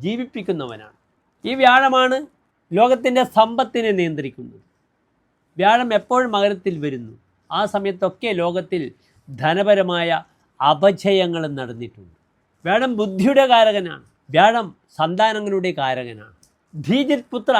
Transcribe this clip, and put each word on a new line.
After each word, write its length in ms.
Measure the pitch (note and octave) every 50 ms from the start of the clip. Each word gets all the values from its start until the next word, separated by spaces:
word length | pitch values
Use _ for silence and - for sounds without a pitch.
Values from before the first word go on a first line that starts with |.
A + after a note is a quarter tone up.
| B2
ജീവിപ്പിക്കുന്നവനാണ്. 920 | F3+ A3 A#3+ B3+ B3+ - B3 F#3+ F3+ F#3+ D#3+ C#3 B2 A2+ G#2+ G#2+ G#2+ _ _ _ _ _ _ _ _ _ _ -
ഈ 60 | - B3 C4+ C4
വ്യാഴമാണ് 560 | B3 B3 C4 C4+ C4+ C4 C4 B3+ B3+ C4 C4+ D4+ D4 _ _ _ _ _ _ _ _
ലോകത്തിൻ്റെ 520 | E3 F#3 A3+ B3 C4 B3 B3 C4 B3 B3+ B3+ - -
സമ്പത്തിനെ 560 | G#3+ A3 A3+ A#3 A#3 C4 G#3+ - B3 A3+ A3 G#3 F#3
നിയന്ത്രിക്കുന്നത്. 600 | F3 E3+ D#3 D3 C3+ C#3 A#2+ - B2 A#2+ A#2+ - _ _ _ _ _ _ _ _ _ _ _ _ _ _ _ _ _ _ _ D#3
വ്യാഴം 300 | F#3 G3 A3+ A#3+ B3+ A#3+ A3 G#3
എപ്പോൾ 220 | G#3+ - B3 B3+ B3+ B3 G#3+
മകരത്തിൽ 400 | G3+ G3+ G3+ G#3 G3 - G3 F3 D#3 D3
വരുന്നു, 300 | D3 C3+ B2+ A#2+ A2 A2+ - _ _ _ _ _ _
ആ 100 | - F3 G#3 G3+ -
സമയത്തൊക്കെ 560 | G3+ G3 G3 F#3+ F#3 G3 F#3 F#3 _ - A#3 G#3 F3 E3+
ലോകത്തിൽ 400 | E3+ E3+ F#3 F3 D#3+ - F3 D3+ A#2+ - _ _ _ _ _ _ -
ധനപരമായ 840 | C3+ A2+ B2+ D#3 E3 F#3+ G3+ G3+ G#3 G3 F#3+ F3+ F3 F3 E3+ E3+ E3 E3 E3 _ _ _ _ _ _ _
അപജയങ്ങൾ 840 | C3 C#3+ D#3 D3 D#3+ G3+ G3 - - G3 G3 F#3+ F#3 F3 E3+ E3+ D#3+ D3+ C#3+ C#3
നടന്നിട്ടുണ്ട്. 560 | C3 A#2+ A#2+ A2+ A#2+ A2 - A2 G2 F2 E2 _ _ _ _ _ _ _ _ _ -
വ്യാഴം 280 | - F#3+ A3+ B3+ C4 B3 G#3
ബുദ്ധിയുടെ 460 | G#3+ G3+ F#3+ F#3+ F#3+ B3+ C#4 C4+ C4+ C4 B3
കാരകനാണ്, 520 | A3+ A3+ A3 G3+ G3+ F#3 E3+ D3+ C#3 - _ _ _ _ - C3+
വ്യാഴം 320 | D#3 F#3 G#3+ A3+ A#3 G#3+ E3+ - _ _ _ _ -
സന്താനങ്ങളുടെ 720 | D#3 D#3+ F3 F#3 G#3+ A3 A3 G#3+ G#3 G#3 G3 F#3+ F3+ F#3 E3+ D3
കാരകനാണ്. 580 | C#3 C3 C3 B2+ B2+ A#2+ A2+ G#2+ G#2 A2 _ _ _ _ _ _ _ _ -
ധീജിത് 520 | D#3 C3+ C3 G3+ C4+ C#4+ C4 D4 C4 A#3+ _ -
പുത്ര 220 | B3 G#3+ - C4 A3